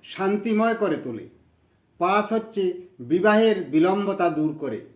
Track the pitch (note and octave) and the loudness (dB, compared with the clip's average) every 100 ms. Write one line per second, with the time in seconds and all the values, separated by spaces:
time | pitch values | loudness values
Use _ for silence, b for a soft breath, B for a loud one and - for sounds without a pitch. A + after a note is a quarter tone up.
0 | - - F#3+ G#3 A3+ G#3+ A3+ A3 G#3 D3+ | -18 -4 -2 -2 0 0 2 0 0 -2
1 | C3 A2+ F2+ _ _ _ _ _ _ _ | -6 -10 -12 _ _ _ _ _ _ _
2 | F3 G3+ G#3 A3+ A3 - F#3 F3+ - _ | 0 0 0 -4 -4 -4 -4 -4 -14 _
3 | A#2+ E3+ G3+ G#3+ A3+ G3+ D#3 D3+ F3 G3 | -2 2 4 4 4 2 0 2 4 2
4 | G3 F#3+ E3+ D3+ D3+ D3+ C#3 A2 - | -2 0 0 0 -2 -4 -8 -8 -12